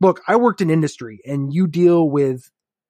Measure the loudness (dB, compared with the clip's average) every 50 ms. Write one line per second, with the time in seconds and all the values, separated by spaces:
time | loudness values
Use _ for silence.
0 | 0 0 0 0 -2 0 0 2 2 0 0 0 -2 0 0 0 0 -2 -6 -10
1 | -16 -18 -18 -18 -12 -8 -6 -6 -6 -4 -2 -2 -2 -2 0 2 2 4 4 4
2 | 2 0 0 0 0 -2 -2 -6 _ _ _ _ _ _ _ _ _